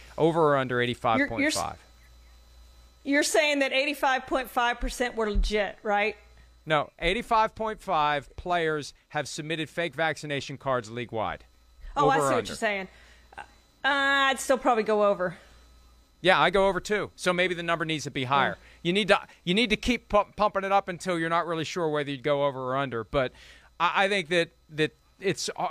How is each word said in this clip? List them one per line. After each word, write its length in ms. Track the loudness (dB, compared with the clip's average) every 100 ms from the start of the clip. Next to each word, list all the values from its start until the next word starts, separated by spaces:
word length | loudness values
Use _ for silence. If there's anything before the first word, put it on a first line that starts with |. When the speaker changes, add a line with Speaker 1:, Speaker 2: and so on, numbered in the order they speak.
| -14 0
Speaker 1:
Over 240 | 2 4
or 160 | 2 2
under 240 | 0 -2
eighty-five 480 | -2 0 0 0 0
point 20 |
five? 100 | -2
Speaker 2:
You're, 0 |
you're 80 | -2
s-, 280 | -2 -6 -10 -20 -20 -20 -20 -20 -20 -20 -20 -20 -20 -20 _
you're 200 | 0 2
saying 340 | 4 2 2 2
that 120 | 0
eighty-five 560 | 0 -2 0 0 0 -2
point 200 | -4 -2
five 300 | -2 0 -2
percent 380 | -6 -4 -4 -2
were 120 | -2
legit, 480 | 0 0 0 -2 -4
right? 320 | -2 0 0 -4 -20 -20 -20 _
Speaker 1:
No, 260 | 0 0 0 -4
eighty-five 560 | -2 -2 0 0 0 -2
point 240 | -8 -6
five 540 | -2 0 2 -2 -6 -12
players 580 | -2 0 0 -2 -6 -16 _
have 180 | -6 -6
submitted 420 | -8 -6 -6 -6
fake 280 | -4 -6 -2
vaccination 600 | -2 -2 -6 -6 -6 -8
cards 320 | -2 -2 -2
league-wide. 560 | -8 -6 -4 -4 -6 -14 _ _ -18 -8 2
Speaker 2:
Oh, 120 | 4
I 100 | 4
Speaker 1:
Over 80 | 2
or 20 |
Speaker 2:
see 60 |
what 40 | 0
Speaker 1:
under? 100 | -2
Speaker 2:
you're 80 | -4
saying. 320 | -4 -4 -8 -16 -20 -20 -20 -20 -20 -20 _ -4
Uh, 460 | 0 2 2 2 2
I'd 80 | 0
still 200 | 0 2
probably 260 | 2 2
go 200 | 2 2
over. 320 | 2 2 -2 -6 -20 -20 -20 -20 -20 _ _ 0
Speaker 1:
Yeah, 200 | 4 6
I 100 | 6
go 180 | 4 2
over 100 | 0
too. 320 | -2 -4 -4 -2
So 160 | 0
maybe 200 | 2 0
the 120 | -2
number 200 | -4 -2
needs 200 | -2 -4
to 80 | -4
be 100 | -6
higher. 280 | 0 2 2
Speaker 2:
Yeah. 180 | -2 -14 -6
Speaker 1:
You 80 | 0
need 160 | 0 4
to, 120 | 2 0 -10
you 120 | 0
need 160 | 0 2
to 60 | 0
keep 320 | 0 -2 2
pu-, 180 | 0 0 0
pumping 260 | 0 0
it 80 | 2
up 160 | 0 0
until 320 | -8 -4 -2
you're 100 | 0
not 200 | 0 0
really 160 | -4
sure 240 | -4 -4 -2
whether 200 | -2 -4
you'd 140 | -4
go 220 | -2 2
over 160 | 0 -2
or 160 | -4 -2
under. 260 | -2 -6
But 300 | -2 -2 -2 -6 -20 -20 -18 0
I, 240 | 0 2
I 40 | 2
think 200 | 0 0
that, 220 | 0 0 _ _
that 220 | -2 -2 _ _ -6
it's, 320 | -4 -4 -6 -6
uh, 140 | -6